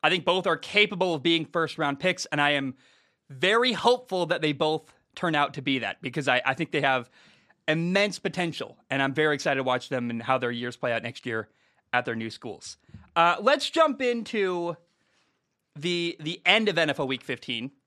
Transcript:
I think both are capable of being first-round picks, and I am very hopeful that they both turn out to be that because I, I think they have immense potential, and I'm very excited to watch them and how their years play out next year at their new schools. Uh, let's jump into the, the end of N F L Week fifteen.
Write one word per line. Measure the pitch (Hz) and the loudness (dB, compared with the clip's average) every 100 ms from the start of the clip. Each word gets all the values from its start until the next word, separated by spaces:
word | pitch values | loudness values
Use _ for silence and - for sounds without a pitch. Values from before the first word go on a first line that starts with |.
I | 151 | 2
think | 180 | 0
both | 151 185 180 | 0 0 0
are | 160 | -2
capable | - 202 208 202 185 | 0 2 2 2 0
of | 160 | 2
being | 131 165 | 2 0
first-round | 156 175 160 - 151 139 | 0 -2 -4 -2 -2 0
picks, | 185 180 - | -2 -2 -4
and | 151 | 0
I | 143 | 2
am | 143 139 127 _ _ _ _ _ | 2 -2 -8 _ _ _ _ _
very | 135 175 226 247 | -2 2 4 2
hopeful | 196 - 247 - 190 165 | 4 4 2 0 -2 0
that | 165 | 0
they | 151 | 0
both | 143 156 156 - _ _ | 0 0 0 -6 _ _
turn | - 175 | -4 0
out | 151 147 | 2 0
to | - | -2
be | 135 135 | -2 -2
that | 107 - | -2 -6
because | 127 139 139 | -6 -4 2
I, | 127 | 2
I | 131 | 2
think | 131 165 | -2 -2
they | 151 | 0
have | 139 131 117 _ - _ _ _ - | 2 2 -2 _ -20 _ _ _ -2
immense | 156 170 190 208 - | 0 2 2 2 -2
potential, | 190 - 175 - - - _ | -6 -2 -4 -4 -10 -12 _
and | 135 | 0
I'm | 135 | 0
very | 131 156 | 2 2
excited | 143 165 135 | 2 0 0
to | |
watch | 131 127 - | 2 0 -2
them | 131 120 | -4 -4
and | 117 | -6
how | 113 131 | 0 0
their | 120 | 2
years | 120 123 120 | -2 -6 -4
play | 123 | -2
out | 117 | -2
next | 117 113 - | -4 -10 -6
year | 113 107 _ _ _ _ | -6 -6 _ _ _ _
at | 123 | -2
their | 123 113 | 0 -4
new | 113 | -6
schools. | - - - - - _ - - - | -10 -14 -14 -16 -20 _ -20 -4 4
Uh, | 170 170 | 4 4
let's | 208 285 277 | 2 2 0
jump | - 320 277 | 2 2 4
into | 254 233 214 226 190 180 170 170 _ _ _ _ _ _ _ _ _ - | 0 -2 -4 -2 -2 -2 -4 -8 _ _ _ _ _ _ _ _ _ -6
the, | 165 175 170 170 | -2 0 -2 -4
the | 156 175 175 | -6 -2 0
end | 208 214 | 2 2
of | 170 | 0
N | 160 | 0
F | 139 | 0
L | 135 | -4
Week | 131 | -4
fifteen. | - 123 - 117 127 _ | -6 -10 -6 -8 -8 _